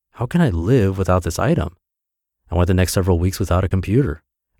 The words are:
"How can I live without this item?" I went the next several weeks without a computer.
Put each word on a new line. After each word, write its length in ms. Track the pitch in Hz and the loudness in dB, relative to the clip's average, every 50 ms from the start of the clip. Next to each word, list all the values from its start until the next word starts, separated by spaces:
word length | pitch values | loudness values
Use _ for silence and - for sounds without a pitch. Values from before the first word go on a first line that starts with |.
| _ _ _ | _ _ _
"How 100 | - 120 | -8 -8
can 160 | - - 175 | -2 0 0
I 80 | 170 123 | 0 2
live 480 | 85 82 82 104 135 127 98 98 95 | 0 -2 0 2 2 2 2 0 0
without 260 | 98 92 92 90 92 - | -2 0 0 0 0 0
this 160 | 85 85 - | -2 -4 -2
item?" 380 | 98 139 170 165 - 87 - _ _ _ _ _ _ _ _ _ _ _ _ _ _ - | -2 0 0 -2 -2 -6 -8 _ _ _ _ _ _ _ _ _ _ _ _ _ _ -4
I 40 | 85 | 0
went 120 | 87 87 | 0 2
the 60 | 90 92 | 2 2
next 180 | 92 90 - | 2 2 0
several 260 | - 101 87 92 87 | 0 0 2 2 2
weeks 220 | 82 87 95 - - | 2 2 -2 -2 -2
without 240 | 98 - 85 90 - | -2 0 0 0 0
a 60 | 92 | 0
computer. 540 | - 95 90 92 104 135 139 82 71 - _ _ _ _ _ _ _ | -2 -4 -2 0 0 0 0 0 -4 -8 _ _ _ _ _ _ _